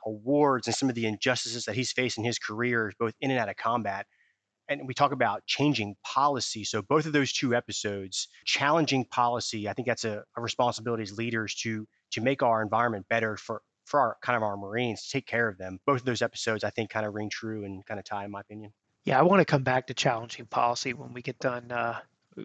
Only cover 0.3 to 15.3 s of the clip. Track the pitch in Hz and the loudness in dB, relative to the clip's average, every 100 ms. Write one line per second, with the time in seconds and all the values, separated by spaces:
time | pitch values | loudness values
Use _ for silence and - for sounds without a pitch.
0.3 | 147 147 127 117 113 135 120 113 104 131 | 4 6 4 0 0 2 2 0 0 0
1.3 | 123 117 120 113 107 120 - 127 - 113 | 0 -2 -6 -4 -4 -2 0 -2 0 -2
2.3 | 113 - 107 123 117 107 - 117 - 139 | -2 -4 -2 0 2 0 -2 -4 -2 0
3.3 | 131 104 - 113 120 101 98 101 _ _ | 0 0 -2 0 0 -2 -6 -8 _ _
4.3 | _ _ _ - 143 131 123 143 139 117 | _ _ _ -8 -6 -4 2 2 4 2
5.3 | 104 - - 143 120 104 101 - 131 147 | 0 -2 2 2 2 -2 -6 -2 2 4
6.3 | 135 - 113 104 110 98 151 156 147 131 | 2 -2 -6 -4 -4 2 2 4 2 2
7.3 | - 131 120 - - 107 101 95 - - | 0 2 2 0 -4 -4 -4 -6 -6 -8
8.3 | - - - 139 165 147 135 120 - 120 | -8 -2 2 4 4 4 2 0 2 2
9.3 | 120 - 113 104 98 123 113 113 104 - | 2 -4 -4 -4 -4 -2 -2 -2 -6 -10
10.3 | - 117 - 123 113 113 117 104 101 117 | -8 -4 0 0 0 -2 -4 -4 -6 -2
11.3 | 113 104 - 117 110 107 _ - - 120 | -2 -2 -4 -4 -4 -8 _ -8 -2 0
12.3 | 139 127 113 107 110 120 104 92 117 110 | 2 4 2 2 2 2 0 0 0 0
13.3 | 107 - 107 _ _ - 147 120 - - | -4 -8 -10 _ _ 0 2 2 0 0
14.3 | 120 107 101 98 113 123 104 - 139 - | 0 0 -2 -4 0 0 -2 -4 -6 -2